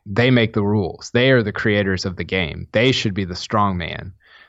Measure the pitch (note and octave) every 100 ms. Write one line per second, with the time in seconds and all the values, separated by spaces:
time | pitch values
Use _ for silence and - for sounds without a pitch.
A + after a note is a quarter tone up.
0 | - G2+ B2 B2 A2+ A2 G2+ G#2+ E2+ -
1 | - A#2+ C3 B2+ G#2 G2 A2+ G#2 G2 F#2
2 | G2 F2 F2 F#2+ E2 E2 F2 G#2+ B2+ C3
3 | A2+ F#2+ F2+ F2+ - A2 G2+ F2+ D#2+ D#2+
4 | F#2+ - _ -